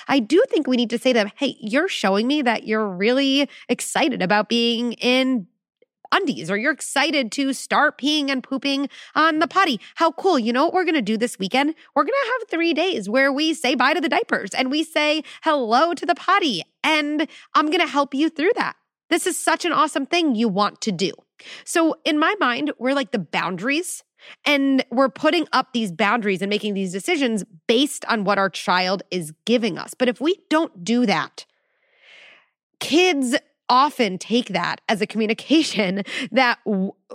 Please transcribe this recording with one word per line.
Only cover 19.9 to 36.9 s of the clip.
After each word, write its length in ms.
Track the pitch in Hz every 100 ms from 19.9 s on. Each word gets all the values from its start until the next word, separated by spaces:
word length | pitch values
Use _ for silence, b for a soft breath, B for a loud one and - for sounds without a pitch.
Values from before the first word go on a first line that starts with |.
| 294 269
thing 280 | 349 320
you 140 | 220 233
want 320 | 185 202 -
to 100 | -
do." 200 | 175 175 - _ _ B B
So 320 | - 349 330 -
in 140 | - 302
my 160 | 320 415
mind, 340 | 285 233 294 -
we're 160 | 247
like 180 | 277 277
the 60 | 220
boundaries, 840 | 165 180 170 180 220 285 - - - B B B
and 400 | - 285 277 269 -
we're 180 | 240 269
putting 400 | - 311 349 311
up 200 | - -
these 180 | 240 220
boundaries 520 | 160 202 233 208 185
and 80 | 196
making 240 | 208 208
these 180 | 196 190
decisions 500 | 185 - 349 269 220 180 160 -
based 380 | 233 285 -
on 200 | - 220
what 140 | 190 196
our 120 | 196
child 520 | - - 180 185 185 -
is 220 | 180 156 156 -
giving 320 | 233 220 156
us. 160 | -
But 140 | - 247
if 120 | -
we 160 | 294 392 _
don't 360 | 311 330 190
do 220 | 175 240 240
that, 380 | 170 139 - - b b b b b b b b b b b _ _
kids 560 | - 294 370 285 254 269 - _ -
often 500 | 247 294 - 214 185
take 300 | - 233 -
that 320 | 180 170 - -
as 120 | 214
a 60 | 208
communication 960 | 214 214 226 - 311 294 185 196 190 196 -
<laughs> 140 | 262
that 280 | 220 247 233
w-, 280 | - 196 190